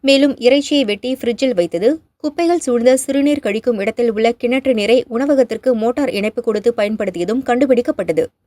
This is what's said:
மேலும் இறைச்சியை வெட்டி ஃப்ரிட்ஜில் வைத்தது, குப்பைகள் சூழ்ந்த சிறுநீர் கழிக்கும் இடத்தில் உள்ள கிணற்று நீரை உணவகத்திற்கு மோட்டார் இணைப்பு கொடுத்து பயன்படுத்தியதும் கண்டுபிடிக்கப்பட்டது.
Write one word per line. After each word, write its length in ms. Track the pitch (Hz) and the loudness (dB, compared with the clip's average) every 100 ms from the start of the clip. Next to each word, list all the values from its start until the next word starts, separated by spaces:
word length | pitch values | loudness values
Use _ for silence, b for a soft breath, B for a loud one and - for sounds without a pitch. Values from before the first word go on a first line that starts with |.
மேலும் 320 | 269 277 285 - | 4 4 4 2
இறைச்சியை 480 | 240 277 277 294 | 2 2 2 0
வெட்டி 280 | 233 202 247 | 0 -2 -4
ஃப்ரிட்ஜில் 420 | 262 240 226 269 196 | -4 -4 -2 -2 0
வைத்தது, 320 | 175 170 214 320 _ _ | -2 0 0 0 _ _
குப்பைகள் 480 | 302 302 339 349 269 | -8 -2 0 0 0
சூழ்ந்த 260 | 240 240 262 | 2 2 2
சிறுநீர் 480 | - 277 277 294 254 | 0 0 0 0 -2
கழிக்கும் 340 | 220 247 220 | -4 -2 -2
இடத்தில் 320 | 202 226 240 | -4 -2 -2
உள்ள 160 | 214 226 240 | 2 0 0
கிணற்று 340 | 240 262 269 | -2 -2 0
நீரை 260 | 226 202 247 - | 0 2 2 2
உணவகத்திற்கு 640 | 233 277 277 233 226 262 | -4 0 2 2 0 -2
மோட்டார் 400 | 233 226 247 277 202 | 0 0 0 -2 -2
இணைப்பு 240 | 214 - | -4 -4
கொடுத்து 300 | - 214 233 233 | -4 0 -2 0
பயன்படுத்தியதும் 680 | 208 214 196 175 175 240 262 | -2 -2 -4 -4 -4 -2 0
கண்டுபிடிக்கப்பட்டது. 800 | 247 262 247 247 302 170 160 160 _ | 0 2 2 0 -4 -2 -2 -2 _